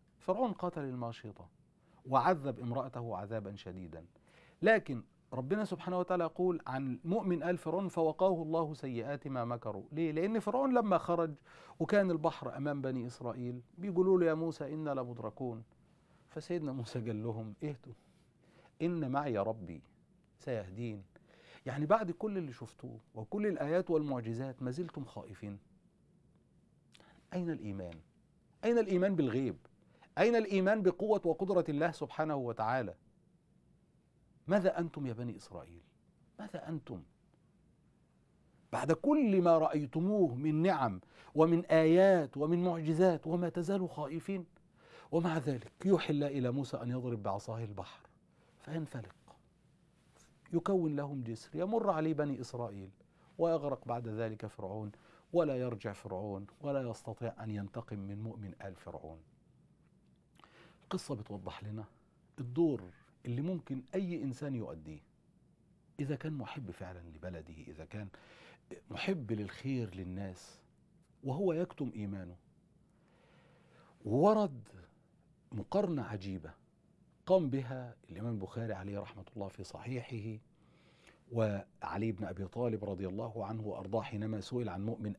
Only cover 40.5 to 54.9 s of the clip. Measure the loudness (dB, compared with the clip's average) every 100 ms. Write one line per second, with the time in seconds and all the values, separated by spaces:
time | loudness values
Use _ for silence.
40.5 | 4 4 4 2 0 -10 -20 -4 4 6
41.5 | 6 6 8 10 10 10 8 4 0 2
42.5 | 4 2 2 2 6 6 6 0 0 0
43.5 | -2 0 0 0 -4 -6 -6 -4 -6 -6
44.5 | -16 _ _ -20 -18 0 2 2 2 0
45.5 | -2 -6 -2 4 4 4 2 2 0 0
46.5 | 0 -2 -4 -2 -2 -2 -2 -2 -4 -4
47.5 | -6 -6 -8 -12 -14 -20 _ _ _ _
48.5 | _ -8 -6 -6 -8 -10 -16 -20 -20 _
49.5 | _ _ _ _ _ _ -20 -20 _ -4
50.5 | -2 2 2 2 0 -2 -4 -6 -8 -8
51.5 | -4 0 2 2 2 2 2 0 0 -6
52.5 | -6 -6 -8 -14 -16 _ _ -12 0 2
53.5 | 2 0 -4 -2 -4 -2 -4 -4 -4 -10
54.5 | -8 -8 -6 -8